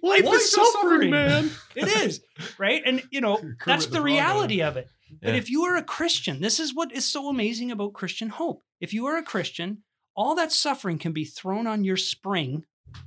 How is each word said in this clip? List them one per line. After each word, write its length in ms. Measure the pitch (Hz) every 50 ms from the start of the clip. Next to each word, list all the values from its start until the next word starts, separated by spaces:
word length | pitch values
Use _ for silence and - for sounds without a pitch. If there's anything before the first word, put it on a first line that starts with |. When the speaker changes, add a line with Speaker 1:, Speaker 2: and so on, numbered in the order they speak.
| -
Speaker 1:
Life 200 | 359 403 392 -
Speaker 2:
Life 100 | 277 453
Speaker 1:
is 60 | 508
Speaker 2:
is 100 | 440 -
suffering, 200 | - - 415 466 466
Speaker 1:
suffering. 360 | 415 403 349 330 302 277 277
Speaker 2:
man. 380 | 277 294 285 277 285 302 302 311 - - - - -
Speaker 1:
It 120 | 240 - 370
is, 340 | 427 440 349 214 156 - - _ _ - 156 - - -
right? 240 | 196 202 262 320 302
And, 160 | 262 254 262 262 -
you 100 | 254 277
know, 160 | 240 214 202 -
Speaker 2:
<laughs> 0 |
Kermit 200 | 170 151 123 - -
Speaker 1:
that's 200 | - 269 320 311
Speaker 2:
the 60 | -
Speaker 1:
the 60 | - 330
Speaker 2:
Frog 80 | 294
Speaker 1:
reality 560 | 285 285 285 285 339 403 415 - 233 214 190
Speaker 2:
on. 60 | 160 151
Speaker 1:
of 80 | 143 127
it. 120 | 123 - _ _ _ _ 151 156
But 80 | - 226 220
Speaker 3:
Yeah. 20 | 247
Speaker 1:
if 100 | 208 -
you 140 | 247 311 339
are 120 | 349 359 339
a 60 | -
Christian, 580 | - - - 302 339 - - - - 147 131
this 180 | 170 220 226 -
is 140 | 320 285 254
what 160 | 302 330 285
is 160 | - 269 - -
so 200 | - 294 277 285
amazing 420 | 277 254 208 220 233 220 247 247
about 220 | 240 202 202 202 202
Christian 360 | - 202 180 - - 220 226
hope. 340 | 208 - 330 330 - - _ _ _ _
If 140 | - - 202
you 120 | 208 247 277
are 100 | 311 330
a 60 | 320
Christian, 600 | - - 202 170 - - - 170 185 208 208 - _ _ _ _ _ _
all 200 | - 214 262 311
that 160 | 359 330 320
suffering 460 | - - - 196 175 - - 190 170 151
can 120 | - 170
be 140 | 156 156 151
thrown 420 | 147 - - - 185 190 214 233 226
on 160 | 220 214 202
your 140 | 190 185 185
spring, 680 | 185 - - - _ 190 202 180 151 127 135 156 - - _ _ _ - - - -